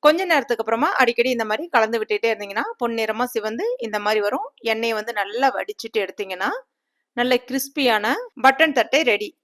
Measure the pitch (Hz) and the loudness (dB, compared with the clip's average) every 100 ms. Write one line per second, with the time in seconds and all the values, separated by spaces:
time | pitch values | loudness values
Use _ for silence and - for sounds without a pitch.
0 | 294 320 381 311 240 233 220 226 302 - | 4 4 2 0 0 -4 -2 0 0 2
1 | 247 240 240 240 220 214 339 240 220 226 | 2 2 0 0 -2 -4 0 2 2 0
2 | 220 208 226 214 202 196 311 466 240 226 | -2 -2 0 -2 -4 -6 -6 -4 -4 -2
3 | 220 214 247 226 214 226 440 247 233 208 | -2 -2 -2 -2 -4 -4 -4 -4 -4 -4
4 | 208 220 202 262 466 _ 233 220 233 220 | 0 0 0 -2 -6 _ -4 -2 -2 -2
5 | 214 220 196 220 269 208 - 214 226 220 | -4 -4 -4 0 0 0 -8 -8 -6 -4
6 | 190 - 196 180 196 453 - _ _ _ | -4 -6 -8 -4 -4 -4 -10 _ _ _
7 | _ - 247 247 247 262 - - 262 220 | _ -2 2 2 0 -6 -6 -2 2 2
8 | 214 311 494 - 254 269 311 269 - 277 | 0 -2 -6 2 4 6 4 4 2 2
9 | 269 208 208 _ | 4 2 -2 _